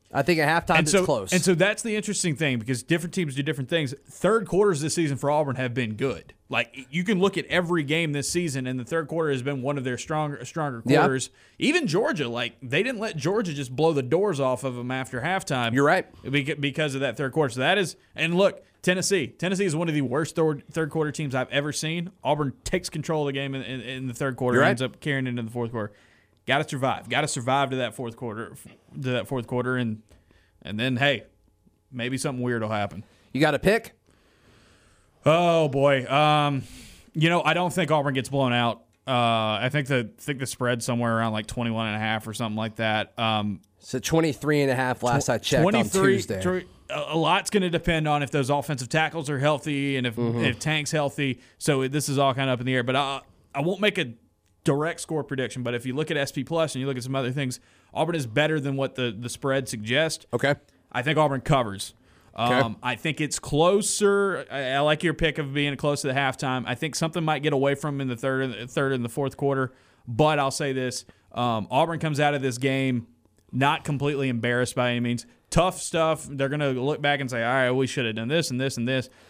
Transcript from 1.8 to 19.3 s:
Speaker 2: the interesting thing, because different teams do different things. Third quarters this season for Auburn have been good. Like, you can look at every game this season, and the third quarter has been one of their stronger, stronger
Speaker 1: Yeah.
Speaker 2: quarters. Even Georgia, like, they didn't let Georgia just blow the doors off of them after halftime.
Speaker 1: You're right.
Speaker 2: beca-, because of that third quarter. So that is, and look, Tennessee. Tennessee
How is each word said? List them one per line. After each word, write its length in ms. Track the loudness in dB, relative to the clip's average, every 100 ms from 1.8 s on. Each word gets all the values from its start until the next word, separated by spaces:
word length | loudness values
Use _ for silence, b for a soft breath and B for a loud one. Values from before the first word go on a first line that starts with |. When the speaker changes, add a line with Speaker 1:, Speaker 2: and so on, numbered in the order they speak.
Speaker 2:
the 140 | -2 -2
interesting 400 | -2 -2 -2 0
thing, 220 | 0 0
because 220 | -2 -4
different 280 | 0 0 0
teams 220 | -2 -2
do 80 | -2
different 260 | -2 -4 -2
things. 240 | 0 -2 -6 -14
Third 380 | -2 2 2 2
quarters 340 | 4 4 2
this 140 | 0
season 220 | 0 0 0
for 120 | 2
Auburn 260 | 2 2 -2
have 180 | -2
been 200 | -2 -2
good. 380 | -2 -2 -4 -10 -20 _
Like, 380 | -4 -4 -8 -6
you 120 | -4
can 160 | 0 4
look 180 | 4 2
at 80 | 0
every 360 | 0 2 0
game 300 | 2 0 0
this 180 | -2 -2
season, 380 | -2 -2 -2 -4
and 100 | -6
the 60 |
third 240 | -4 -4 -2
quarter 240 | -2 0
has 100 | -2
been 200 | -2 -4
one 140 | -4 -2
of 60 |
their 140 | -4 -6
stronger, 440 | -4 -4 -2 -6
stronger 380 | -8 -4 -4 -2 2
Speaker 1:
Yeah. 140 | 4
Speaker 2:
quarters. 300 | 4 2 -4 b b b
Even 300 | 0 2 2
Georgia, 400 | 0 0 0 -2
like, 260 | -2 -4 -6
they 220 | -4 -2
didn't 160 | 0 -2
let 160 | -6 -4
Georgia 360 | -2 0 -2
just 220 | -4 -6
blow 180 | 0 2
the 100 | 2
doors 340 | 2 2 2 0
off 240 | 0 0
of 140 | -4 -6
them 160 | -6
after 280 | -6 -6 -4
halftime. 520 | -2 -2 -2 -2 2
Speaker 1:
You're 100 | 4
right. 220 | 6 4 0 -10
Speaker 2:
beca-, 380 | -2 -2 -2 -2
because 340 | -2 -2 -2
of 60 | 0
that 160 | -2 -2
third 160 | -2
quarter. 200 | 0 0
So 80 | 0
that 160 | 2 2
is, 200 | 0 -6 b
and 220 | -4 0 4
look, 260 | 4 2 b b
Tennessee. 440 | 0 0 2 0
Tennessee 380 | 0